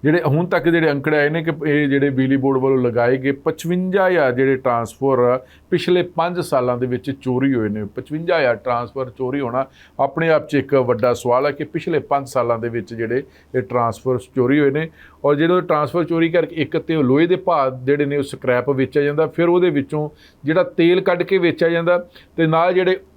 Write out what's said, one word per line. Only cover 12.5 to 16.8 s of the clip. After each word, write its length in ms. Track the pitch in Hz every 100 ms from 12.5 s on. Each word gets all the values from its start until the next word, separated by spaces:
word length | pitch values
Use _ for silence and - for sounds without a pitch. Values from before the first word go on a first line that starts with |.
| 117
ਦੇ 100 | 117
ਵਿੱਚ 260 | 117 101
ਜਿਹੜੇ 280 | 113 113 123 139 - _
ਇਹ 80 | 127
ਟਰਾਂਸਫਰ 560 | 127 123 117 110 131 127
ਚੋਰੀ 420 | - - 120 147
ਹੋਏ 100 | 143
ਨੇ। 200 | 139 160 - - _
ਔਰ 100 | 139
ਜਦੋਂ 280 | 147 165 180
ਟਰਾਂਸਫਰ 420 | 180 151 147 175
ਚੋਰੀ 240 | 160 165 165
ਕਰਕੇ 260 | 170 160 -
ਇੱਕ 220 | 143
ਤੇ 160 | 160